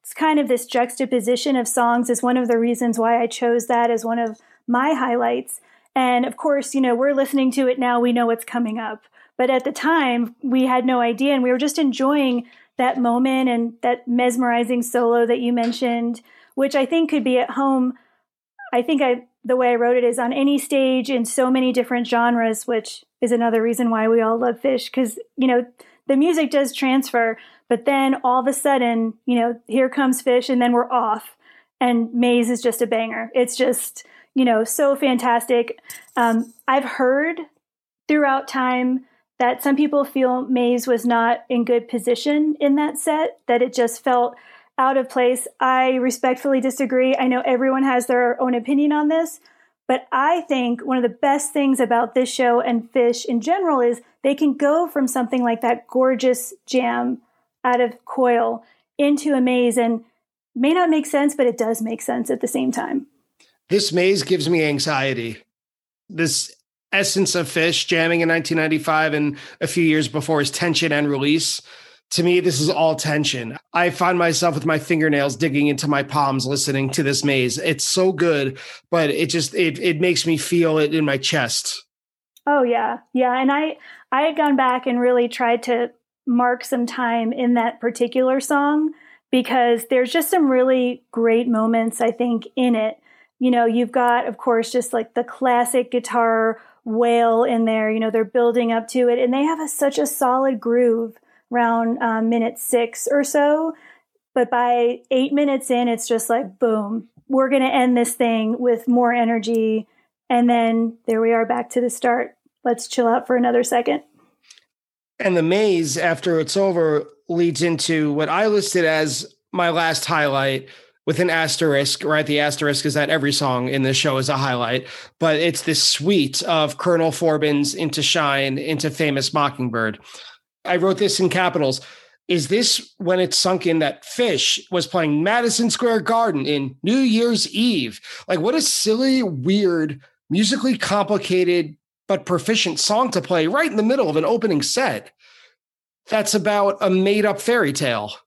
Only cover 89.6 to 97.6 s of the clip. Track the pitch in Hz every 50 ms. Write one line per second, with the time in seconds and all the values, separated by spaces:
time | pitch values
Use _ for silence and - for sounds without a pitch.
89.6 | 240 240 233 226 233 - 269 247 254 233 - 330 320 - 403 359 302 269 262 254
90.6 | 254 262 262 254 247 247 247 - _ _ - 233 226 226 226 233 240 247 226 220
91.6 | 220 226 233 226 226 226 226 - 240 226 240 233 240 247 233 220 - - _ 269
92.6 | 254 247 240 226 214 220 - _ _ _ _ _ _ _ _ _ 247 254 247 240
93.6 | 233 233 226 240 247 233 240 262 240 240 240 240 - 254 214 - - 262 233 226
94.6 | 226 226 - 247 233 - - 233 220 - _ 240 240 240 - - 262 254 240 240
95.6 | 247 240 - 254 247 247 - 247 240 - - 240 233 226 226 226 226 226 220 220
96.6 | - - _ _ _ 233 214 226 240 233 233 233 233 233 226 226 240 - 240 226